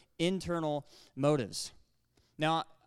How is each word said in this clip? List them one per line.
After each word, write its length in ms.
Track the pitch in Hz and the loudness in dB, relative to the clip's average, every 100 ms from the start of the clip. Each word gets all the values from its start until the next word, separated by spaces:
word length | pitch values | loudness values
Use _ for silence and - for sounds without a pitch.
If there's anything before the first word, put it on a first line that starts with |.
| _ - | _ -2
internal 680 | 165 190 165 170 156 147 - - - - | 0 0 -2 -2 0 -2 -6 -16 -14 0
motives. 560 | 143 151 101 - - - _ _ _ _ _ - | 2 2 0 -6 -10 -14 _ _ _ _ _ -2
Now, 260 | 156 160 - - | 0 0 -2 -10